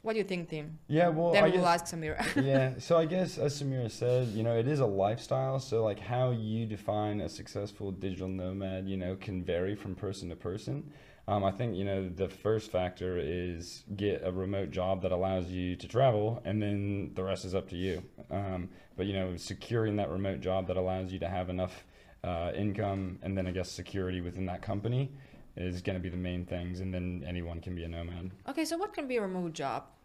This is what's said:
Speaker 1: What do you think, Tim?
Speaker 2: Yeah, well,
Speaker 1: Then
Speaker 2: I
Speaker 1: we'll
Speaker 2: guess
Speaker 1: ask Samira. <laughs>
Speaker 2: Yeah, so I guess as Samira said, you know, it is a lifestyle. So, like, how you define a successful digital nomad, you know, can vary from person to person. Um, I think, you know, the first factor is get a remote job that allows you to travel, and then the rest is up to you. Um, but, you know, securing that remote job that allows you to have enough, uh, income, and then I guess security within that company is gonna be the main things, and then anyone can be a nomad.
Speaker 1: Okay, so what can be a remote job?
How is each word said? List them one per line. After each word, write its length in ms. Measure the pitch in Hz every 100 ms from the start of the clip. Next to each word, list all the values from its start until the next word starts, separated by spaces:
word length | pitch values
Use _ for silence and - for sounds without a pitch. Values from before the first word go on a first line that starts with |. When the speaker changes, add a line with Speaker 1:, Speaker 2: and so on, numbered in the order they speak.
Speaker 1:
What 100 | 220
do 40 | 220
you 60 |
think, 240 | 190 180 160
Tim? 320 | 156 151 160 -
Speaker 2:
Yeah, 220 | 151 175
well, 200 | 160 170
Speaker 1:
Then 120 | 196
Speaker 2:
I 20 | 208
Speaker 1:
we'll 100 | 185
Speaker 2:
guess 200 | 175 170
Speaker 1:
ask 120 | -
Samira. 240 | 170 156 - - 294
<laughs> 0 |
Speaker 2:
Yeah, 280 | 135 135 131 127
so 180 | - 170
I 60 | 160
guess 320 | 180 180 -
as 240 | 143 139
Samira 260 | 139 131 117
said, 380 | - 123 127 123 107
you 60 |
know, 140 | 113 117
it 80 | 120
is 140 | 147
a 60 | 120 98
lifestyle. 560 | 98 120 - 131 135 135
So, 240 | 127 113
like, 160 | 110 101
how 300 | 95 123 127
you 340 | 117 110 110 113
define 540 | 104 - 107 107 104
a 80 | 82
successful 640 | - - - 101 - 101
digital 340 | 95 101 90 92
nomad, 600 | 95 92 95 95 95 95
you 80 | 95
know, 180 | 90
can 300 | 95 - 92
vary 320 | 90 87 92 104
from 180 | 101
person 340 | 90 101 98 90
to 40 |
person. 560 | 80 90 98 - 139 - - - - -
Um, 160 | 101
I 80 | 98
think, 240 | 95 120 90
you 80 |
know, 240 | 98 98 95
the 200 | 90 92
first 440 | - 104 110 -
factor 440 | 90 90 - 90 90
is 680 | 73 87 90 82 85 - -
get 280 | 95 101 90
a 80 | 92
remote 400 | 90 95 98 92
job 300 | 92 92 95
that 100 | 92
allows 340 | 90 95 95 90
you 240 | 92 90 90
to 100 | -
travel, 560 | 117 135 107 107 120
and 160 | - 107
then 520 | 104 101 101 101 85
the 80 | -
rest 220 | 92 90
is 100 | 95
up 140 | 92 -
to 80 | 87
you. 260 | 95 82 - - -
Um, 420 | 92 98 92 87 - - -
but, 100 | 95
you 60 |
know, 240 | 98 92 85
securing 580 | - 101 - 120 110 104
that 100 | 95
remote 300 | 90 98 80
job 260 | 90 95 92
that 100 | 90
allows 360 | 92 92 92
you 80 | 92
to 80 | 87
have 200 | 92 92
enough, 380 | 90 92 - - - - -
uh, 260 | 90 85 85 -
income, 640 | 104 98 101 98 95 95
and 160 | 95 98
then 80 | 90
I 60 |
guess 180 | 90 87
security 500 | - 90 101 90 90
within 260 | 87 90 92
that 160 | 90
company 500 | - 101 113 123 139 - - - -
is 280 | - 90 90
gonna 160 | 95 92
be 80 | 90
the 80 | 90 90
main 160 | 90 90
things, 340 | 90 87 90
and 120 | 92
then 280 | 90 90 90 71
anyone 340 | 87 85 85
can 140 | 92
be 100 | 87
a 40 | 82
nomad. 420 | 82 85 90 92 - -
Speaker 1:
Okay, 160 | 285
so 120 | 311 330
what 160 | 415
can 120 | 370 277
be 100 | 240
a 20 |
remote 320 | 196 185 175
job? 320 | 160 135 120 - -